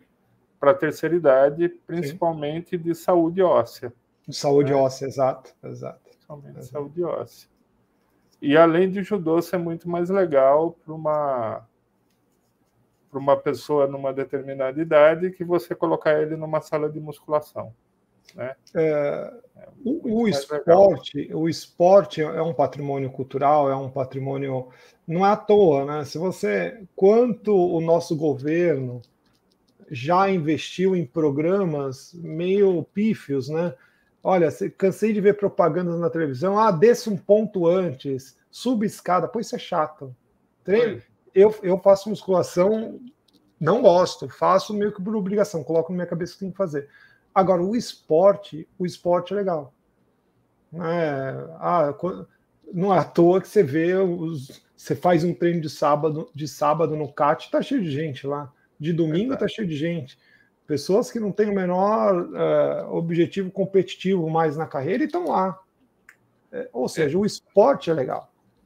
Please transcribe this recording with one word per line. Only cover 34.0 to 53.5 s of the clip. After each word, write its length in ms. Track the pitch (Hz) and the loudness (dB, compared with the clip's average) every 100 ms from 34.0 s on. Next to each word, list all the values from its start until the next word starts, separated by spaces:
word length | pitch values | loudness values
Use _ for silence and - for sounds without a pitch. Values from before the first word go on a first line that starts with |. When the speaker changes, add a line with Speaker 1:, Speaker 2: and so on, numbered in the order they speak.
| _ _ | _ _
Speaker 2:
Olha, 300 | 175 185 160 | 0 2 2
cê, 180 | - 196 | 0 -8
cansei 440 | - 190 185 214 | -2 -2 0 -2
de 80 | 214 | 2
ver 140 | 196 202 | 2 2
propagandas 600 | 196 - 170 151 180 170 | 0 2 2 2 -2 -2
na 120 | 170 | -2
televisão, 500 | 165 156 127 180 202 | -2 -4 -2 -2 2
"Ah, 120 | 220 | 2
desça 380 | 165 214 240 220 | 6 4 4 0
um 60 | 190 | -4
ponto 480 | - 208 226 190 170 | 2 2 2 0 2
antes, 720 | 185 175 127 139 131 - _ _ | 2 0 -6 -6 -8 -10 _ _
suba 340 | - 240 240 202 | -8 -2 0 -2
escada", 420 | - - 180 170 | -4 -2 0 0
pô, 100 | 233 | -6
isso 160 | 220 214 | -8 -10
é 40 | |
chato. 540 | - 170 151 - 135 127 _ _ _ _ | -6 -4 -4 -6 -18 -18 _ _ _ _
Treino, 320 | - 208 226 180 | -2 0 0 -4
Speaker 1:
Oi. 80 | - _ _ | -16 _ _
Speaker 2:
eu, 220 | 190 208 214 | 4 4 4
eu 160 | 185 185 | -2 2
faço 300 | 196 196 220 | 4 4 2
musculação, 880 | 208 - 180 - 175 190 220 247 - 254 _ _ _ _ - | -8 0 0 0 2 2 0 -6 -12 -20 _ _ _ _ -4
não 220 | 156 220 | 0 6
gosto, 460 | 226 175 175 - 135 | 6 6 4 -2 -12
faço 440 | - 165 190 - | -2 2 2 0
meio 200 | 208 208 | -4 -4
que 80 | 202 | -4
por 140 | 185 214 | -4 -4
obrigação, 480 | 185 208 202 165 | -2 -2 -2 -4
coloco 280 | 139 165 165 | -2 -2 -2
na 20 | 180 | -6
minha 100 | 175 | -6
cabeça 280 | 165 170 | -6 -8
que 60 | - | -10
tem 120 | 190 | -12
que 60 | 170 | -6
fazer. 320 | 190 147 135 _ _ _ _ | -4 -4 -8 _ _ _ _
Agora, 300 | 196 185 185 | 0 2 2
o 120 | 185 240 | 0 -4
esporte, 920 | - - - 156 196 202 - 151 - - | -6 -12 0 4 4 4 -4 -16 -16 -8
o 80 | 180 | -8
esporte 460 | - 180 175 175 | -6 -2 -2 -2
é 40 | 202 | -6
legal. 360 | 190 160 135 _ _ _ _ _ _ _ _ _ _ | -4 -4 -8 _ _ _ _ _ _ _ _ _ _
É, 720 | 160 165 170 156 139 135 135 139 - | -10 -4 -2 -2 -4 -6 -8 -14 -6
ah, 340 | 170 175 147 - | 0 2 0 -2
qu-, 300 | 175 190 180 _ _ _ - | -8 -8 -14 _ _ _ -10
não 200 | 175 196 | -4 2
é 60 | 175 | 2
à 40 | - | 2
toa 340 | - 170 185 | 4 6 4
que 60 | |
você 160 | 180 | 2